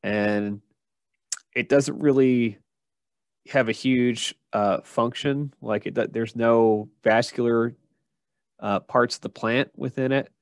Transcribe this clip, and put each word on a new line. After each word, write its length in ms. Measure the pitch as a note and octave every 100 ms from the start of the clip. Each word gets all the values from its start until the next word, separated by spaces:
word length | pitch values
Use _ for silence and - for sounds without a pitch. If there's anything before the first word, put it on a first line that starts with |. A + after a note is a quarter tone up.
And 580 | G#2 G#2 G#2 G#2 G#2 G#2 _ _ _ _ _ _ _ - _
it 140 | - -
doesn't 320 | C#3+ C#3 -
really 580 | D3 C3+ C3 B2 A#2 G#2 _ _ _ _ _ _ _ _ -
have 180 | C#3 A#2
a 40 |
huge, 600 | - C3 B2+ B2 A2+ - - _
uh, 280 | G#2+ G2+ F#2
function. 720 | - - A#2 - C#3+ C#3 C#3+ _
Like, 260 | B2 G#2+ -
it 80 |
do-, 140 | G2 A2
there's 260 | A2+ A2+
no 540 | A#2 A#2 A#2 A2+ G#2+ G#2+ _
vascular, 720 | A2+ A2 B2 - A#2+ A#2 A#2 A#2+ _ _ _ _ _ _ _ _
uh, 220 | G#2 G2+
parts 360 | - B2 A#2+ -
of 40 |
the 80 | -
plant 420 | - A2+ A#2+ - -
within 340 | C3 C3+ C3
it. 220 | C3+ - _